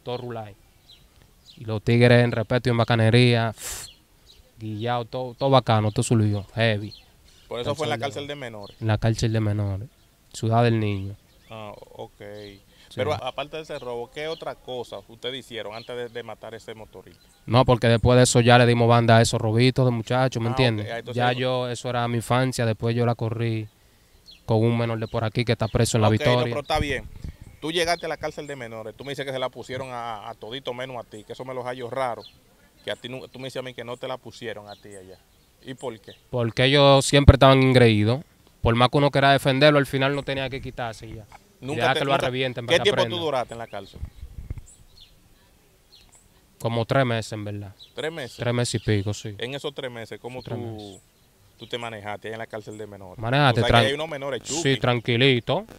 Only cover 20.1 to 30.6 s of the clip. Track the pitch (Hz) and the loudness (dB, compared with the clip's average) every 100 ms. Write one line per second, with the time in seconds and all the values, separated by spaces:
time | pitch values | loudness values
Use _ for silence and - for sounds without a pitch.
20.1 | 123 131 120 113 131 123 110 98 117 117 | 0 0 0 -2 2 2 0 -4 -8 -6
21.1 | 120 120 123 127 127 123 120 127 120 120 | 0 0 0 -2 -2 -4 -6 -4 -2 -2
22.1 | 120 - 123 131 123 117 110 117 117 120 | -2 2 2 2 0 -2 0 -2 0 0
23.1 | 117 113 113 117 113 107 _ _ _ _ | 0 -4 -2 -4 -4 -6 _ _ _ _
24.1 | _ _ - - 110 117 117 117 113 110 | _ _ -20 0 2 2 2 -2 -4 -4
25.1 | 117 113 127 120 113 110 113 113 117 107 | -4 -2 -2 -2 0 0 0 2 4 4
26.1 | 107 - 123 123 120 143 156 147 127 - | 4 2 2 0 -4 -2 -2 0 -4 -6
27.1 | - - - - - 151 170 165 170 170 | -14 -14 -14 -20 -12 -6 -2 0 -2 -4
28.1 | 147 156 156 147 139 117 113 110 104 135 | -6 -8 -10 -12 -12 -12 -12 -12 -12 -10
29.1 | 139 139 131 127 127 107 131 131 123 117 | -8 -6 -4 -6 -8 -12 -10 -8 -10 -8
30.1 | 107 113 113 107 131 | -10 -12 -14 -12 -10